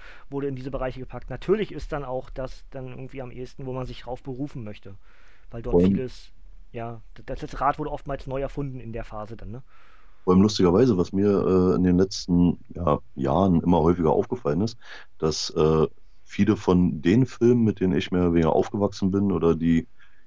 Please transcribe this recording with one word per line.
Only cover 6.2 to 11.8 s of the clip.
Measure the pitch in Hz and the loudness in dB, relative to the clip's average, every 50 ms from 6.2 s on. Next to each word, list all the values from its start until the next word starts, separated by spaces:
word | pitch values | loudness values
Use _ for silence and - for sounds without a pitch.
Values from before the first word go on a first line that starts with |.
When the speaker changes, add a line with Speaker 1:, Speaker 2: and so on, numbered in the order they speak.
| - - - - - - - - - - - | -14 -14 -14 -14 -14 -14 -14 -16 -14 -12 -10
Speaker 1:
ja, | 117 113 117 117 113 - - - | -10 -8 -8 -10 -12 -14 -14 -16
d-, | - 117 | -14 -10
das, | - 135 123 | -8 -8 -8
das | 156 147 - - | -8 -8 -4 -2
Rad | 131 139 143 - | 0 0 0 0
wurde | 151 143 147 | -4 -6 -8
oftmals | 139 - 147 139 135 - | -8 -8 -8 -8 -8 -6
neu | 139 131 135 | -6 -6 -4
erfunden | 139 135 - 143 143 139 131 127 | -4 -4 -4 -6 -6 -6 -8 -8
in | 110 113 110 | -10 -10 -8
der | 113 107 | -8 -8
Phase | - 113 107 107 101 113 | -8 -10 -10 -10 -10 -10
dann, | 101 92 92 107 | -10 -10 -10 -10
ne? | 131 - - - - - - - - - - - - - | -10 -12 -14 -16 -16 -16 -16 -16 -16 -16 -16 -16 -2 2
Speaker 2:
Vor | 95 90 | 6 6
allem | 92 101 | 8 8
lustigerweise, | 104 - - 95 87 87 101 131 127 107 90 | 6 6 4 4 6 6 6 6 6 6 4
was | 85 - - | 2 0 0
mir, | 95 101 104 98 90 - 85 95 92 92 92 76 | 2 4 4 4 4 4 4 4 6 6 4 4
äh, | |
in | 73 | 4